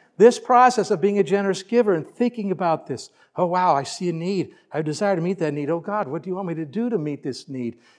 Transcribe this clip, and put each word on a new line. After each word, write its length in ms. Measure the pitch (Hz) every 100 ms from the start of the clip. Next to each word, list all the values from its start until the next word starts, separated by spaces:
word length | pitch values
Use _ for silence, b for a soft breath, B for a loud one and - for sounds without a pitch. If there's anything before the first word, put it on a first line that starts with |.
| B -
this 200 | 226 240
process 540 | - 247 254 240 190
of 100 | 185
being 160 | 196 202
a 60 |
generous 400 | 156 196 196 190
giver 320 | - 233 214 165
and 120 | 147
thinking 440 | - 240 240 196
about 340 | 180 175 160 -
this, 240 | 123 - b b b
"Oh, 120 | 175
wow, 260 | 180 180
I 80 | 143
see 280 | 139 - 180
a 40 |
need. 400 | 160 175 196 - B B
I 120 | 147
desire 320 | 151 147 202 180
to 80 |
meet 160 | 170 190
that 160 | 156 147
need. 160 | 143
Oh, 80 | 170
God, 280 | 202 208 135
what 140 | 156
do 80 | 185
you 60 | 185
want 120 | 185
me 60 |
to 120 | 165 151
do 240 | 196 240
to 80 | 220
meet 240 | 151 143
this 260 | 147 120 -
need?" 300 | 131 117 113 b